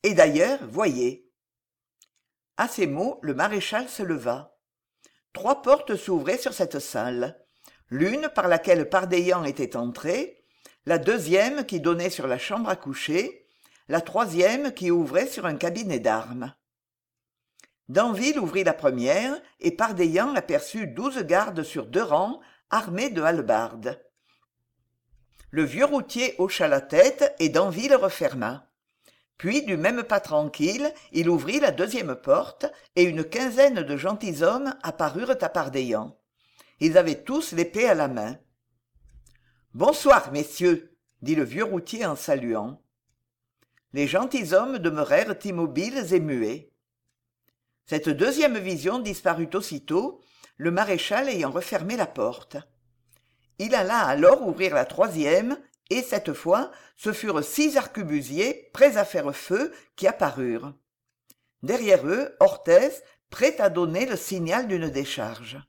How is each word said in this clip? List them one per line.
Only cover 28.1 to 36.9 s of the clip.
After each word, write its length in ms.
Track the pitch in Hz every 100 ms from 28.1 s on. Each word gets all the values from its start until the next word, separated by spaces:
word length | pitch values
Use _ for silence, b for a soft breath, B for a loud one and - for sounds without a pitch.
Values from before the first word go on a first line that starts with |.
| - 147 131 110 135 _ _ _ _ b b b _
Puis, 240 | 170 262
du 160 | 285 175
même 240 | 180 240
pas 180 | 233 202
tranquille, 720 | - 151 202 - 233 226 294 302 B
il 180 | 165 165
ouvrit 300 | 170 139 269
la 100 | 277
deuxième 440 | 135 196 233 175
porte, 520 | 127 - 143 - - 294 B B
et 100 | -
une 200 | 180 160
quinzaine 580 | 160 233 262 233 277 233
de 140 | 143 143
gentilshommes 760 | 185 208 208 147 165 240 277 269
apparurent 560 | 165 - 156 190 247 254
à 80 | 165
Pardeillan. 680 | 180 139 135 127 107 110 - _ _ b b b b
Ils 180 | 160